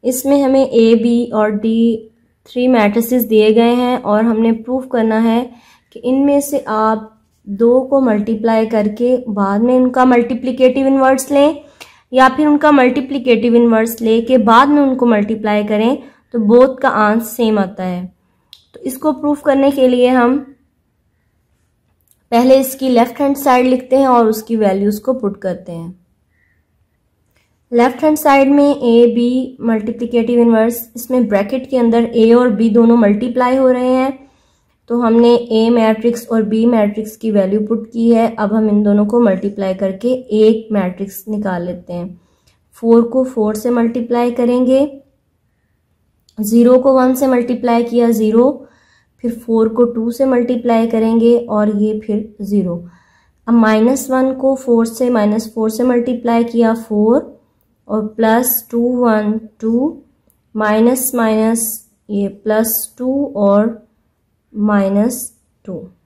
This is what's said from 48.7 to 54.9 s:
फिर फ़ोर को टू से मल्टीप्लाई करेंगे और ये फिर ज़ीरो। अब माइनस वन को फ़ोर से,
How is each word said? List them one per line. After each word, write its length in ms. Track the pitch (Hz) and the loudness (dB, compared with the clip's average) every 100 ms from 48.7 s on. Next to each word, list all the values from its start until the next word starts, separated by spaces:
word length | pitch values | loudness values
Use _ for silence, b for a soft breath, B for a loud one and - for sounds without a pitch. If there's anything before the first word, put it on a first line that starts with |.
| B B B B _ | B B B B _
फिर 80 | 240 | -10
फ़ोर 360 | 233 - 226 220 | -8 -4 0 0
को 140 | 220 240 | 0 0
टू 260 | 233 226 | 0 -6
से 140 | 233 269 | -2 0
मल्टीप्लाई 640 | 247 240 240 233 226 226 | 0 -2 -4 0 0 0
करेंगे 500 | 220 220 226 233 240 | -2 0 2 2 2
और 300 | 240 214 214 208 | 0 -2 -2 0
ये 220 | 214 214 | -2 -4
फिर 360 | - 214 220 - | -6 -6 -6 -12
ज़ीरो। 340 | 196 202 180 170 170 B B B B B - | -4 -2 -2 -6 -12 B B B B B 0
अब 60 | |
माइनस 560 | 233 220 214 226 269 - | 2 4 2 2 0 -2
वन 240 | 262 262 | -2 -2
को 200 | 262 262 269 | -2 -2 -2
फ़ोर 300 | 247 233 | 0 0
से, 240 | 226 | 0